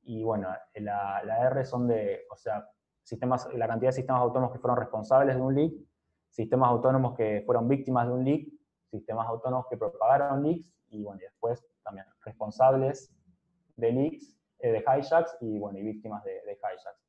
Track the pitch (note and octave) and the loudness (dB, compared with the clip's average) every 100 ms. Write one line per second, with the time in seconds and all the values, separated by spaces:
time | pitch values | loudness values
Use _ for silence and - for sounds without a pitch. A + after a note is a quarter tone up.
0 | - A2+ A2 G#2+ F#2 F#2 - G#2+ G#2 G2+ | -10 -4 -2 -2 -2 -8 -12 -10 -6 -4
1 | G2 G2 G#2 A2+ B2+ C3+ C3 B2 B2 A2+ | -4 -4 -2 2 2 2 -2 -2 0 2
2 | G#2 F#2+ - - A#2 G#2 - _ _ _ | 0 -4 -8 -12 -6 -6 -8 _ _ _
3 | _ A#2 B2 B2+ - B2 A2+ A2+ B2+ C3 | _ -6 0 0 -2 -4 -2 2 2 0
4 | B2 B2+ B2 B2+ B2 - B2 A#2+ A2 A2 | 0 2 2 2 -2 -2 0 0 0 -6
5 | G#2 C3 C#3 B2+ C3 C3+ D#3 - - _ | 4 6 6 2 2 2 2 -2 -18 _
6 | _ _ _ - A2+ C3 B2 A#2+ C3 C3 | _ _ _ -8 0 4 4 4 4 4
7 | B2+ B2 A2 G#2 G#2 A#2+ A#2 C3+ C3+ B2+ | 2 0 0 0 2 2 2 0 2 0
8 | A#2+ B2+ B2+ D3+ D3+ - _ _ _ G#2+ | 0 0 0 0 -2 -20 _ _ _ -14
9 | - A2 A2+ A2+ B2+ B2+ B2+ A2 A2 - | -8 -4 -4 -4 -4 -4 -4 -6 -6 0
10 | A2 C#3 C#3+ C3+ D3 E3+ - _ _ A2 | 4 4 4 0 0 -2 -6 _ _ -12
11 | G2+ G2 F#2 _ A#2 B2 _ _ - G2+ | -12 -12 -18 _ -4 -4 _ _ -16 -16
12 | G2 _ - - G#3+ - C3 C3+ C3+ C3+ | -20 _ -20 -10 -10 4 4 6 0 -4
13 | - _ _ _ _ _ _ - A#2 B2 | -12 _ _ _ _ _ _ 0 2 2
14 | D3 D3 - _ _ _ A#2+ A2 - C#3 | 0 -2 -18 _ _ _ 0 0 2 0
15 | C#3 D#3+ E3 - A2+ G#2 G#2 G2 G#2+ G#2+ | 4 2 2 -6 -6 -6 -6 -8 -8 -8
16 | A2 G#2 G2+ F#2+ G#2 G2+ G#2 F#2 - - | -10 -10 -10 -12 -12 -10 -10 -10 -16 -20